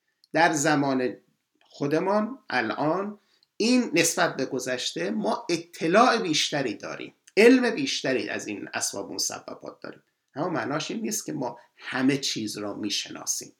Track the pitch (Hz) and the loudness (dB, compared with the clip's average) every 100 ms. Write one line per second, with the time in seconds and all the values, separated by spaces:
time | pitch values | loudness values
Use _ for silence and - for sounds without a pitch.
0 | _ _ _ 156 170 160 151 151 143 131 | _ _ _ 2 4 4 2 2 2 0
1 | 127 98 _ _ _ _ _ - 143 156 | -2 -4 _ _ _ _ _ -6 -2 0
2 | 190 208 220 269 _ 127 110 - 147 175 | 2 0 0 -6 _ -2 -2 -2 0 0
3 | 202 208 _ _ _ _ 220 254 233 - | -4 -8 _ _ _ _ 2 4 4 2
4 | - - 165 143 131 135 127 127 - - | 2 2 0 0 -4 -4 -4 -4 -4 -6
5 | 175 220 208 233 - 170 - - 165 190 | -4 -2 -2 -4 -2 -4 -4 -6 2 6
6 | 254 233 185 151 - 151 131 95 82 73 | 6 4 0 0 0 -2 -2 -4 -10 -12
7 | - - _ - 233 262 240 156 135 - | -12 -16 _ 8 8 10 6 0 -2 -2
8 | 143 127 92 113 - 101 - 113 - 104 | 0 0 -2 -6 -6 -8 -6 -6 -4 -6
9 | 98 95 - - - - - - - - | -8 -6 -6 -6 -12 -14 -14 -14 -16 -18
10 | _ _ _ 131 175 151 113 151 - 208 | _ _ _ -6 -4 -2 -2 -4 -4 -6
11 | 220 214 - 151 123 - _ _ - 131 | -4 -6 -6 -6 -6 -8 _ _ -8 0
12 | 131 139 - - 107 107 104 101 104 - | 2 2 0 -4 -6 -6 -8 -6 -4 -4
13 | - - - - - _ | -6 -8 -6 -6 -6 _